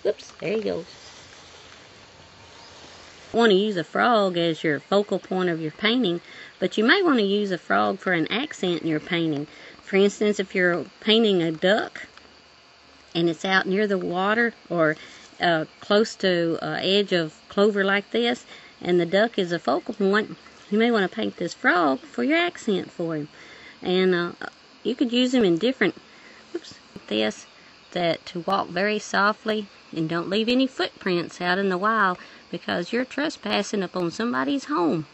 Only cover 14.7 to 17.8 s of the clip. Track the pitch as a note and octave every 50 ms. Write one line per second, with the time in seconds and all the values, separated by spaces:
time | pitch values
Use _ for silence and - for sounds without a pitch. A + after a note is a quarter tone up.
14.7 | F3 F3 D#3+ D3+ D#3 - - - - - - - - - F3 F3 E3+ D#3+ D#3 -
15.7 | - - - - G#3 G#3 A3+ G#3+ - - - F#3+ F3+ E3+ E3+ E3 E3 - - D#3
16.7 | D#3 - - F3 F#3+ G3+ G#3 F#3+ F#3 F3 E3 D#3 - - - - - - G3+ G#3+
17.7 | G3+ G3+